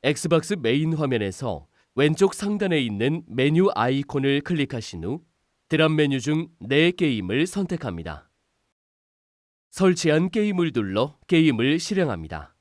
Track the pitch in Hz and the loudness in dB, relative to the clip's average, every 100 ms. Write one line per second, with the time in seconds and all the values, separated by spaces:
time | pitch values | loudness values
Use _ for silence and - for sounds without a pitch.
0 | 131 147 175 165 - 196 113 135 160 160 | 0 -2 2 0 0 -2 0 2 0 0
1 | 147 123 101 92 127 80 - _ _ - | 0 0 -2 -4 -8 -8 -12 _ _ 0
2 | 147 156 190 - 202 208 196 165 123 101 | 2 4 2 0 -4 -2 0 0 0 0
3 | 120 165 170 113 135 160 196 - 120 135 | 0 -2 -6 0 2 4 2 2 0 0
4 | 139 143 135 139 139 170 139 123 107 87 | -2 -2 0 0 0 -2 -2 -4 -10 -10
5 | 85 147 _ _ _ _ _ 156 156 156 | -8 -8 _ _ _ _ _ 2 2 4
6 | 147 135 131 156 165 _ 101 139 165 175 | 2 0 0 -2 -2 _ -2 2 2 2
7 | 160 117 90 117 175 196 185 175 127 85 | -2 0 -2 -2 -2 -2 -4 -4 -6 -8
8 | 80 76 _ _ _ _ _ _ _ _ | -10 -12 _ _ _ _ _ _ _ _
9 | _ _ _ _ _ _ _ - 190 175 | _ _ _ _ _ _ _ 0 2 4
10 | 165 151 180 220 208 185 170 120 101 98 | 2 2 2 0 0 0 0 0 -2 0
11 | 135 - _ 170 160 113 127 160 - 196 | -2 -4 _ 4 4 4 0 0 -2 -2
12 | 165 95 80 80 76 _ | -2 -2 -8 -12 -14 _